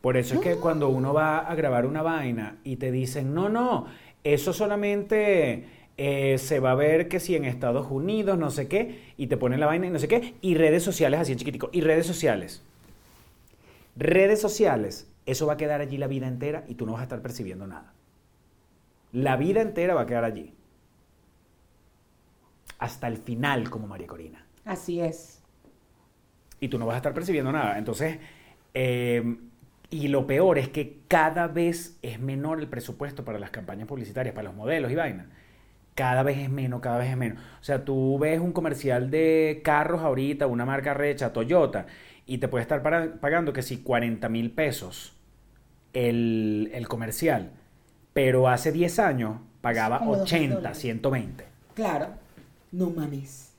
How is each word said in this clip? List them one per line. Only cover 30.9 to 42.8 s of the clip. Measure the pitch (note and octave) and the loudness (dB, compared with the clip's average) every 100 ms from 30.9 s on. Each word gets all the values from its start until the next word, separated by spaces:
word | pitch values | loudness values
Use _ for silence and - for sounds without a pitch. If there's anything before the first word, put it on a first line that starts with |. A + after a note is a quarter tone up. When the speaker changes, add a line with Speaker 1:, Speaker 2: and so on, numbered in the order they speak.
| - - | -10 2
Speaker 1:
cada | E3+ D#3 D#3+ E3+ | 4 4 2 -2
vez | D3+ E3+ E3+ - - | 0 0 0 -8 -12
es | B2 A2 | -12 -6
menor | C3 C3+ D3 D#3+ | -6 -4 -4 -4
el | D3 | -6
presupuesto | B2 A#2+ B2 C#3+ B2+ | -8 -10 -8 -8 -8
para | A#2 G#2+ | -8 -8
las | G2 | -8
campañas | - F#2 G2+ A2 | -10 -10 -10 -10
publicitarias, | C#3 G#2+ G2+ B2+ | -8 -8 -4 -6
para | G#2+ G#2 | -6 -10
los | F#2+ | -8
modelos | A2 D#3+ B2+ | -2 -2 0
y | |
vaina. | C#3+ D#3+ F#2+ F2 - - - _ _ _ | -2 -2 -6 -12 -20 -20 -20 _ _ _
Cada | - C3 B2+ | -2 2 2
vez | C3+ C#3 | 2 0
es | C#3 | -2
menos, | C#3 C3 B2 | -4 -4 -4
cada | B2 A#2+ | -2 -2
vez | B2 | 0
es | C3 | -2
menos. | A#2+ - - - | -4 -6 -14 -18
O | |
sea, | - C3+ | -4 -4
tú | C#3 C3+ C3 C3+ | 0 0 2 2
ves | D3+ D#3+ | 2 2
un | F3 | 0
comercial | F3 D#3+ C3+ C3+ B2 B2+ | -2 -2 -2 0 0 0
de | D#3 D#3+ D#3+ D#3 D3+ | 2 4 6 4 0
carros | - D3 D3+ E3+ | 2 2 4 0
ahorita, | D#3+ C3 C3+ C#3+ C#3+ | 0 0 0 0 0
una | A#2+ B2 | 0 0
marca | C3+ C3+ | -2 -2
recha, | C#3 D3 C#3 C3 | 0 0 0 -2
Toyota, | A#2+ A#2 E3+ D3 - - - - - - | -2 2 4 4 0 -8 -16 -20 -20 -8
y | B2+ | -4
te | A#2+ | -2
puede | B2+ | -2
estar | A#2 D3+ | 0 0